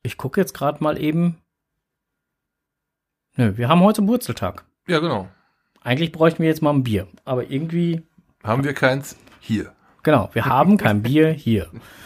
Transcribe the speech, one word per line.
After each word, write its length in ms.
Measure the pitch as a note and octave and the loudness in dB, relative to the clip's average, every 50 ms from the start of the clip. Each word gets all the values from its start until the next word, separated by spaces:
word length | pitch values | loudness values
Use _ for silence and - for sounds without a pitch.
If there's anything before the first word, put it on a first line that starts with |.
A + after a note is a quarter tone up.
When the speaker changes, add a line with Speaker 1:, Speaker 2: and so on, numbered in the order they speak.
Speaker 1:
ich 160 | - A#2+ - - | -10 -10 -8 -8
guck 180 | - C3+ - | -10 -4 -2
jetzt 160 | G3+ F3+ F#3 | -2 -2 -2
grad 280 | - - C#3 C#3+ D3 - | -4 -4 -4 -4 -2 -2
mal 200 | D3+ D3+ D3+ - | -2 -2 -2 -2
eben. 400 | D3+ D3+ D#3 E3+ F3 F3 E3 - _ _ _ _ _ _ _ _ _ _ _ _ _ _ _ _ _ _ _ _ _ _ _ _ _ _ _ _ _ _ _ _ _ _ _ _ _ _ _ | -2 -2 0 0 0 0 -2 -6 _ _ _ _ _ _ _ _ _ _ _ _ _ _ _ _ _ _ _ _ _ _ _ _ _ _ _ _ _ _ _ _ _ _ _ _ _ _ _
Nö, 200 | - A#2+ G#2 F#2+ | 0 0 0 0
wir 120 | A2+ A#2+ B2+ | -2 0 2
haben 120 | E3 F3 | 4 6
heute 240 | F#3 G#3 G#3+ - G3+ | 6 4 4 2 0
Wurzeltag. 580 | G3+ B3 A#3+ - - A2+ - - F2+ - - - _ _ _ _ - | 0 0 -2 -2 -6 -8 -6 -6 -8 -8 -10 -16 _ _ _ _ -4
Speaker 2:
Ja, 100 | F3 D3+ | -2 -2
genau. 300 | E3 E3 B2+ G2+ F#2 F#2 - _ _ _ _ _ _ _ _ _ | -2 -2 -4 -6 -6 -10 -16 _ _ _ _ _ _ _ _ _
Speaker 1:
Eigentlich 300 | - A#2+ B2 C#3+ E3 D#3+ | -4 -4 -2 -2 -2 -4
bräuchten 300 | - - D#3+ E3 E3 - | 0 2 2 2 4 2
wir 60 | E3 D#3+ | 2 0
jetzt 140 | D#3 D#3 | 0 2
mal 100 | D#3 D3 | 0 0
ein 100 | D3 C#3 | 2 2
Bier, 260 | C3 A#2+ G#2+ F#2 F#2 - - _ _ | 0 0 -2 -4 -4 -8 -14 _ _
aber 240 | C#3 B2+ B2 B2 - | -6 -4 -4 -4 -4
irgendwie 520 | C#3 C3+ D#3+ D#3+ E3 F3 F3 E3+ E3 D#3+ - _ _ _ _ _ _ _ | -6 -6 -6 -4 -2 -2 -2 -2 -2 -4 -8 _ _ _ _ _ _ _
Speaker 2:
Haben 220 | - G#2+ A2+ C3+ C3+ | -4 -2 -2 0 0
wir 80 | D3 | -2
keins 460 | C3+ - C#3+ B2+ C3 C#3 C3+ - - - _ _ - _ | 0 0 2 2 2 0 -4 -10 -16 -20 _ _ -20 _
hier. 340 | - - A2+ G2 - - - _ _ _ _ _ | -6 -4 -4 -4 -4 -8 -14 _ _ _ _ _
Speaker 1:
Genau, 280 | - D#3 D3+ A#2+ - - | 0 2 2 2 2 -2
wir 140 | - A#2 G#2+ | -4 -2 -2
haben 320 | - A#2+ C3+ D#3 F#3 G#3+ G3+ | 0 2 4 4 4 4 4
kein 240 | - A2+ G#2 G#2 | 4 2 0 0
Bier 280 | G#2+ A#2 C#3+ D#3 D#3 D#3+ | 0 2 4 4 4 4
hier. 400 | D#3 D3+ - A#2 A2 G2 F2+ - - A2+ - - - - - | 2 -2 -2 -2 0 0 -2 -6 -12 -20 -20 -20 -20 -20 -20